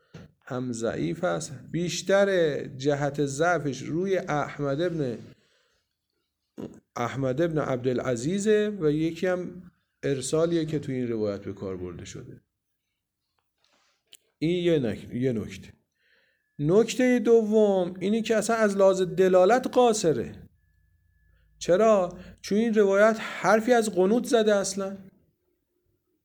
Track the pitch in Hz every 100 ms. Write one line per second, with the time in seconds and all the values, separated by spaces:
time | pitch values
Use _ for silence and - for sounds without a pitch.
0 | _ - - _ - 127 127 113 113 -
1 | 156 170 180 170 - 135 - 160 175 -
2 | - 196 202 185 160 135 - 131 139 143
3 | 143 147 143 139 170 165 139 123 131 156
4 | 190 185 185 147 135 - 143 139 175 165
5 | 131 107 107 - _ _ _ _ _ _
6 | _ _ _ _ _ - - - _ -
7 | 120 117 131 127 170 151 127 131 127 127
8 | 131 120 135 202 208 208 208 202 151 151
9 | 160 170 185 180 180 180 - _ _ _
10 | 139 135 123 156 170 170 156 151 143 127
11 | 120 113 104 98 98 101 98 92 90 87
12 | 95 - - - _ _ _ _ _ _
13 | _ _ _ _ _ _ _ _ _ _
14 | _ - _ _ 156 180 170 160 117 98
15 | 92 120 131 110 87 - - _ _ _
16 | _ _ _ _ _ - 147 196 220 -
17 | 254 247 214 226 214 220 208 190 180 -
18 | 185 226 220 220 214 226 214 196 196 185
19 | 180 160 185 185 185 254 247 247 247 220
20 | 170 123 82 - - _ _ _ _ _
21 | _ _ _ _ _ _ - 185 220 202
22 | 175 - - - - 202 233 214 202 196
23 | 220 220 - - 175 220 220 240 220 175
24 | 190 240 247 226 214 202 190 196 190 196
25 | - _ _ _ _ _ _ _ _ _
26 | _ _